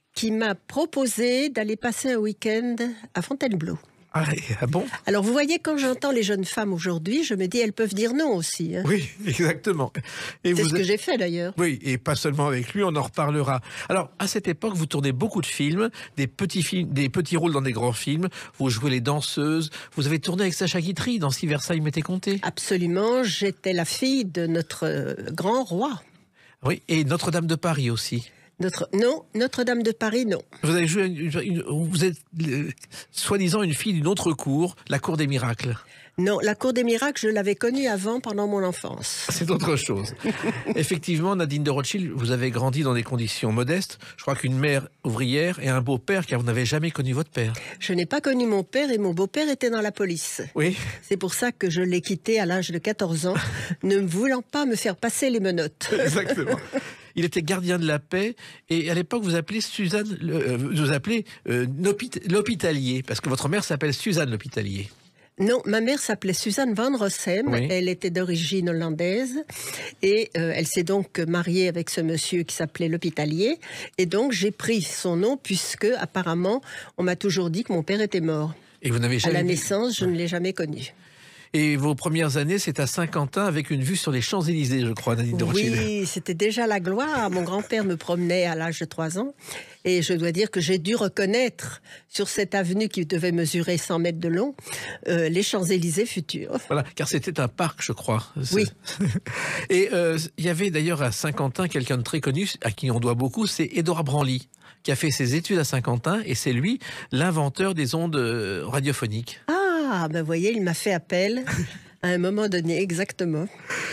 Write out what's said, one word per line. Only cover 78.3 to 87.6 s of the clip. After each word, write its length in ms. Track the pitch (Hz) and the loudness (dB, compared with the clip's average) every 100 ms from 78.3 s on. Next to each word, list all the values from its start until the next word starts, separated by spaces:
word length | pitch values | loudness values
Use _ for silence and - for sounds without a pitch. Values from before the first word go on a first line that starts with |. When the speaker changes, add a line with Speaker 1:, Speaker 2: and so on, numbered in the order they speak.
| 156 156 156 - - | 0 -2 -6 -16 -8
Speaker 2:
Et 80 | 135 | -2
vous 80 | 117 | 2
n'avez 160 | 120 127 | 2 2
Speaker 1:
À 40 | |
Speaker 2:
jamais 140 | 170 | 2
Speaker 1:
la 80 | 175 | 2
Speaker 2:
vu 60 | 180 | 2
Speaker 1:
naissance, 500 | 180 - 202 247 214 | 0 0 0 0 0
je 80 | 180 | 0
ne 100 | 170 | 0
l'ai 120 | 170 | 0
jamais 260 | 175 180 | -2 -2
connu. 400 | 190 156 151 127 - - - - - - | -2 -4 -4 -10 -16 -20 -20 -20 -20 -4
Speaker 2:
Et 240 | 156 151 147 | 2 2 2
vos 180 | 147 143 | 2 0
premières 400 | 175 160 156 139 | 0 2 2 2
années, 240 | 147 196 | 2 0
c'est 220 | 185 147 | 0 -2
à 60 | 135 | -2
Saint-Quentin 580 | - 165 165 143 190 202 | 0 -2 0 -2 0 0
avec 260 | 151 139 | 0 0
une 100 | 143 | 0
vue 140 | 131 190 | 0 0
sur 160 | - | 0
les 80 | 127 | 0
Champs-Élysées, 640 | 113 202 160 160 131 131 117 | 0 0 2 2 2 2 0
je 60 | |
crois, 240 | 107 - 117 | 0 0 0
Nadine 220 | 117 117 | 0 0
de 80 | - | 2
Rothschild. 320 | 196 226 226 | 2 2 2
Speaker 1:
Oui, 240 | 214 208 185 | 0 0 -2
c'était 280 | 180 180 | -4 -4
déjà 340 | 170 208 220 226 | 0 0 2 2
la 140 | 202 | 2
gloire. 480 | 180 202 302 285 208 | 0 0 0 0 0
Mon 100 | 180 | 0
grand-père 440 | 175 190 | 0 -2